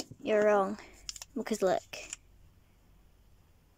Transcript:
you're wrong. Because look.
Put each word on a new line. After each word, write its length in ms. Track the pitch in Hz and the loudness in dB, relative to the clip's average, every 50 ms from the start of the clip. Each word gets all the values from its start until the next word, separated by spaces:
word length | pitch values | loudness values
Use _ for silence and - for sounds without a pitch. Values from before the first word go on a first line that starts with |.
| - - - - | -6 -10 -12 -10
you're 260 | - - 214 208 214 | -2 0 2 4 6
wrong. 320 | 214 208 202 190 196 214 - - - - - - - - - - _ - | 6 4 4 2 0 -2 -10 -12 -20 -20 -18 -16 -16 -14 -16 -16 _ -8
Because 260 | 240 220 - 220 - | -8 -4 -4 -2 0
look. 200 | 190 185 - - - - - - - - - - _ _ _ - - - _ _ _ _ _ _ _ _ - _ _ - _ _ _ _ - _ - _ _ _ _ _ _ | 2 2 2 2 -2 -8 -16 -16 -14 -14 -16 -16 _ _ _ -20 -20 -20 _ _ _ _ _ _ _ _ -20 _ _ -20 _ _ _ _ -20 _ -20 _ _ _ _ _ _